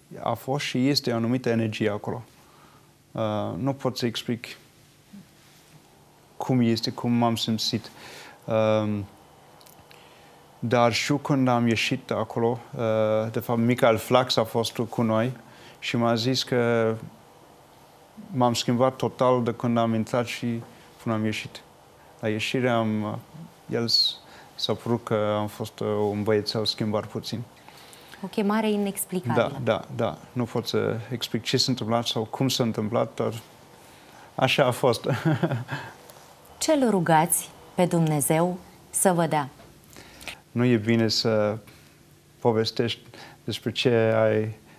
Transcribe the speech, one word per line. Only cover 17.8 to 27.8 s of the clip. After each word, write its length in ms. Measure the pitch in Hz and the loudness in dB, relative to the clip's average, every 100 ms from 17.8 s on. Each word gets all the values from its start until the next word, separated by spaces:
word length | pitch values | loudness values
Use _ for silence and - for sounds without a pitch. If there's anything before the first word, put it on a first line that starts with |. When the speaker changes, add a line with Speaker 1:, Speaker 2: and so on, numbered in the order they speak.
| - - - - - | -20 -20 -20 -20 -6
Speaker 1:
m-am 220 | 147 123 | 0 2
schimbat 420 | 117 - 120 131 131 | 2 0 2 2 2
total 460 | 117 - 127 127 | -4 0 2 4
de 120 | 117 | 0
când 220 | 113 120 117 | -2 0 2
am 160 | 117 | 2
intrat 320 | 110 107 127 120 | 0 0 -2 -2
și 360 | - 120 117 113 - - - | -4 -6 -6 -10 -20 -20 -10
până 120 | - | -4
am 100 | 110 | -2
ieșit. 360 | 110 107 - - - - - - - - | -2 -4 -8 -16 -20 -20 -20 -20 -20 -6
La 80 | 113 | -4
ieșire 400 | 107 - 135 123 | -2 -2 0 2
am, 500 | 117 110 107 107 113 - - - - - | 2 0 -2 -4 -8 -12 -20 -20 -20 -6
el 180 | 120 117 | -4 0
s-, 260 | - - - - - - | 0 0 -4 -14 -20 -20
s-a 200 | - - | -8 -4
părut 300 | 107 117 117 | -2 0 -2
că 320 | - 110 104 104 | 0 0 2 0
am 80 | 104 | -2
fost, 340 | - 110 - | -6 -10 -6
uh, 60 | 107 104 107 | -2 0 0
un 120 | 104 | 0
băiețel 420 | 104 107 104 117 | 2 2 2 -2
schimbat 420 | 104 - 110 107 104 | -4 -2 -2 -2 -4
puțin. 340 | 117 - - 120 - - - | -8 -8 -8 -10 -16 -20 -20